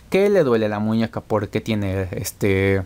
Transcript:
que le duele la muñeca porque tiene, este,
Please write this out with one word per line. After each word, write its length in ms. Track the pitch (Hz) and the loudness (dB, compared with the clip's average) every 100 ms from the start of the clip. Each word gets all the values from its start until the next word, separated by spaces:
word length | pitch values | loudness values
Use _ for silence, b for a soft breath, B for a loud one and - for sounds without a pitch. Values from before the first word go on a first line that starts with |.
| - | -4
que 200 | 190 208 | 0 2
le 140 | 202 | 2
duele 240 | 143 113 107 | 2 2 0
la 120 | 104 | -2
muñeca 420 | 107 110 113 - | -2 0 -2 -6
porque 400 | - 110 104 110 | -4 -2 -2 -6
tiene, 480 | - 110 101 95 92 | -4 -4 -2 -4 -2
este, 720 | - 98 - 107 95 95 98 | -4 -4 -2 0 2 2 0